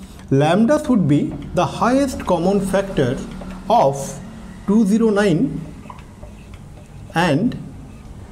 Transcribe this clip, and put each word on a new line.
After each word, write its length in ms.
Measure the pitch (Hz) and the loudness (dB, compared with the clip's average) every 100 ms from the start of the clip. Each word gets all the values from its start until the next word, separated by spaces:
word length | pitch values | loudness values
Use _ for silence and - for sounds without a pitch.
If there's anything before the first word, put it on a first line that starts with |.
| - - - | -18 -12 0
Lambda 520 | 135 151 185 233 294 | 2 4 4 4 4
should 240 | 294 247 143 | 4 2 4
be 260 | 147 - - - | 4 2 -4 -6
the 120 | - 170 | -2 -2
highest 580 | - 220 269 277 - - | 0 2 2 2 -2 -2
common 340 | 175 180 202 | 0 2 2
factor 560 | - 190 196 - 123 135 - - - - - | 2 0 0 0 0 0 -6 -12 -12 -8 2
of 500 | 226 139 139 - - - - - - - | 4 4 0 -6 -12 -14 -16 -16 -8 2
two 180 | 214 202 | 4 4
zero 240 | 214 226 | 4 4
nine 520 | 202 208 151 - - - - - - - - - - - - - - - - - 160 | 4 4 4 2 -2 -10 -14 -18 -18 -18 -18 -18 -18 -18 -18 -18 -18 -18 -18 -6 0
and 420 | 180 143 240 - - - - - - - - | 2 2 0 -2 -10 -14 -16 -16 -16 -16 -16